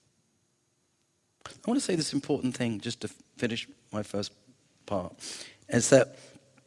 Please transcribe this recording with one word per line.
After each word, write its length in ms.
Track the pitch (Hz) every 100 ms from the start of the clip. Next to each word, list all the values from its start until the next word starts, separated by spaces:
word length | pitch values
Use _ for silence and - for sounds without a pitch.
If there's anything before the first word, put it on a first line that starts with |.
| _ _ _ _ _ _ _ _ _ _ _ _ _ _ -
I 240 | - -
want 100 | 262
to 60 | -
say 100 | 175
this 180 | 147
important 420 | 139 - 143 127 120
thing 240 | 120 107
just 220 | 120 -
to 80 | 107 - _ -
finish 300 | 240 117 - - _
my 120 | 107
first 280 | 202 - - - - _ _ _ -
part, 280 | 101 90 - - - - - -
is 200 | 120 -
that 260 | 135 117 - - - _ _